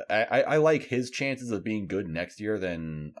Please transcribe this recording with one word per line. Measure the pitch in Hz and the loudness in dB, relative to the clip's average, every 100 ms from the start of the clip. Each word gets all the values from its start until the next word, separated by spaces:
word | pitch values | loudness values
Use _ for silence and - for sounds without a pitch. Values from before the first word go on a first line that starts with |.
| - | 0
I, | 104 | 2
I, | 117 120 | 4 2
I | - 151 | 4 4
like | 156 151 | 6 4
his | - 127 123 | 2 -2 -2
chances | - 139 127 123 | -2 -2 -2 -2
of | 104 | -4
being | 110 107 95 | -2 -2 -2
good | 95 90 | -2 -2
next | 80 85 - | -2 -4 -4
year | 104 107 | -2 -2
than | 92 82 80 78 76 - | -2 -2 -4 -6 -8 -12